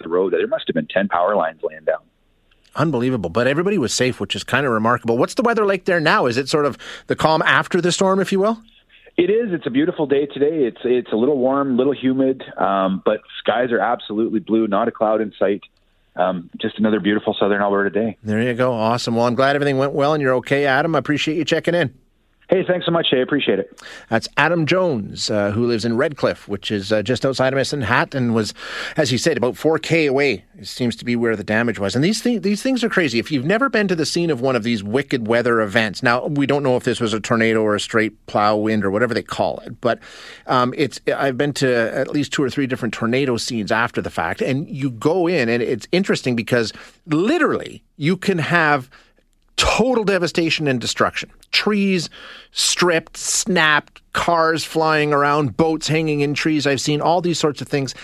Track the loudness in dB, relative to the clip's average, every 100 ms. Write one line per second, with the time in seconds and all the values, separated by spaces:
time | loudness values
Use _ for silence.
0 | -4 0 2 0 0 -2 -2 -4 -2 -2
1 | 0 0 0 0 -2 -4 -8 -4 -4 -4
2 | _ _ _ _ _ _ _ -2 0 0
3 | 0 -2 -2 0 2 2 0 0 0 0
4 | 0 -2 -4 -6 -2 0 2 2 2 2
5 | 0 0 0 0 0 2 2 0 0 2
6 | 4 4 2 0 0 0 0 -2 -14 -16
7 | -6 2 4 4 4 4 2 0 0 2
8 | 2 2 2 2 0 -2 -8 _ _ -20
9 | -8 0 2 2 0 -4 -2 0 0 0
10 | 0 2 0 0 0 2 0 0 0 0
11 | 0 0 2 2 2 2 2 2 2 2
12 | 0 2 2 0 -6 -2 0 2 2 0
13 | 0 -2 -4 -6 -2 0 0 0 0 -2
14 | -4 -2 -2 -2 0 0 2 0 0 0
15 | 0 0 -2 -2 -2 -2 -6 _ _ _
16 | _ -2 0 0 -8 -8 -8 0 0 2
17 | 2 0 0 0 0 2 2 2 0 0
18 | -4 -6 -4 -2 0 0 0 0 0 0
19 | 0 0 0 2 2 2 0 0 0 0
20 | 0 2 2 0 0 0 2 2 2 0
21 | 0 -2 0 -2 0 0 2 0 0 -4
22 | _ _ _ _ 0 0 2 -2 0 0
23 | 2 0 2 0 0 -2 -2 -10 -20 -18
24 | -4 -4 -2 0 2 2 0 2 2 -2
25 | -6 -8 -2 0 0 0 0 0 -2 0
26 | -2 0 -2 -2 -8 -8 -4 -4 0 0
27 | 0 0 0 0 0 0 -2 -2 0 0
28 | 0 -2 0 0 -2 -6 -12 -10 -8 -2
29 | 0 2 0 0 -2 0 0 0 0 2
30 | 2 2 0 -2 -8 -20 -14 -4 -4 -4
31 | -4 0 0 -2 0 0 0 -2 -2 0
32 | 0 0 -2 0 -2 -2 0 0 0 0
33 | 0 0 -2 -2 0 0 2 0 0 0
34 | -2 -2 -2 0 0 0 0 -2 -2 -2
35 | -2 -4 2 2 4 2 2 0 0 0
36 | 0 0 0 -2 0 0 2 0 0 -2
37 | -2 -2 0 2 2 2 2 0 0 0
38 | -2 -4 -4 0 2 2 0 0 0 0
39 | 0 -2 -4 -2 -2 -2 -12 -4 -2 -2
40 | -6 -20 -20 -16 -2 2 2 0 -4 -2
41 | -4 -2 -2 0 -2 0 0 2 0 -2
42 | -4 -2 -4 -2 -2 -2 -4 -2 -6 -4
43 | -2 0 0 -2 -2 -4 -2 0 0 -4
44 | -6 -4 -4 -2 -2 -2 -4 -6 -6 -2
45 | 0 0 0 0 0 0 0 -4 -2 -2
46 | 0 -2 0 -2 0 0 0 -6 -20 _
47 | -4 0 2 2 2 0 -6 -16 _ -4
48 | -2 0 0 -2 0 2 2 0 -2 -20
49 | _ _ _ _ _ -2 0 2 2 2
50 | 2 0 0 0 0 0 0 0 -2 0
51 | 0 0 -12 -18 -4 -2 0 2 2 0
52 | -2 -14 -20 -20 -12 -4 -2 2 2 2
53 | -2 -10 -4 -4 0 2 4 2 0 -20
54 | _ -4 0 2 2 0 -2 0 2 2
55 | 2 2 2 2 0 0 0 0 -2 0
56 | 0 0 0 0 0 0 0 0 0 0
57 | 2 2 0 0 -2 -2 -4 -4 -4 -8